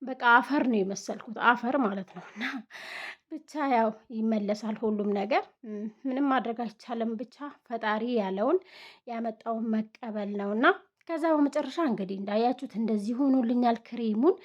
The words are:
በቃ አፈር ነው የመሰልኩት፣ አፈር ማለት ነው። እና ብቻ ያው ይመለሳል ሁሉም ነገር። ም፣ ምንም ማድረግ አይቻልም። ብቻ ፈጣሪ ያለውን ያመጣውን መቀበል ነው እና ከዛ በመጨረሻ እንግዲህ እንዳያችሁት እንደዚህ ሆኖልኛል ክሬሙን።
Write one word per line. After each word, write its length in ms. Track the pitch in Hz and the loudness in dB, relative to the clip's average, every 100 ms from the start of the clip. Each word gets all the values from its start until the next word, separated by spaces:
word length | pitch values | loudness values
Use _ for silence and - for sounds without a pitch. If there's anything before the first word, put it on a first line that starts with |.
በቃ 200 | 262 262 240 | -10 0 6
አፈር 320 | 240 233 294 | 6 6 2
ነው 140 | 254 220 | 2 2
የመሰልኩት፣ 580 | 190 190 - 208 - 220 | 0 -4 -8 -10 -10 0
አፈር 340 | 226 240 240 285 | 4 4 2 0
ማለት 320 | 220 196 185 | 0 -2 -8
ነው። 120 | 180 - | -14 -16
እና 160 | 208 254 277 - - - - - - _ | -8 -8 -8 -12 -16 -14 -12 -12 -16 _
ብቻ 240 | 311 - 302 277 | -14 -10 -4 2
ያው 200 | 233 220 220 - | 4 2 0 -8
ይመለሳል 640 | 220 220 220 202 214 220 214 | -4 0 0 0 -2 -4 -2
ሁሉም 320 | 220 214 208 | -2 0 0
ነገር። 300 | 202 208 320 392 _ 220 | 0 0 0 -2 _ -12
ም፣ 180 | 208 214 - | -8 -8 -8
ምንም 240 | 269 254 285 | -4 0 2
ማድረግ 320 | 262 226 233 | 2 0 -4
አይቻልም። 520 | 233 - - 233 226 | -8 -10 -10 -4 -4
ብቻ 220 | 220 247 - 285 - | -4 -10 -12 -16 -16
ፈጣሪ 420 | - 233 214 214 240 | -10 -4 -2 0 0
ያለውን 440 | 233 190 190 240 370 - - - - - | 0 0 0 2 2 0 -16 -20 -20 -10
ያመጣውን 600 | 233 233 220 233 226 226 | -6 -6 -6 -6 -4 -2
መቀበል 640 | 220 214 - 233 214 202 202 | -2 -2 -10 -10 -6 -6 -4
ነው 160 | 202 | -2
እና 140 | 214 302 381 - _ - | 2 2 2 -4 _ -8
ከዛ 180 | 330 330 | -2 2
በመጨረሻ 500 | 302 285 294 277 349 | 4 2 0 -4 -2
እንግዲህ 320 | 311 214 185 196 | 0 0 -4 -6
እንዳያችሁት 560 | 196 208 240 262 277 | -2 0 2 0 -6
እንደዚህ 400 | 202 220 214 202 | -4 -2 0 -2
ሆኖልኛል 640 | 240 277 262 233 240 240 233 | 0 4 4 4 2 2 0
ክሬሙን። 540 | - 240 226 214 302 - | -4 -4 -2 2 4 2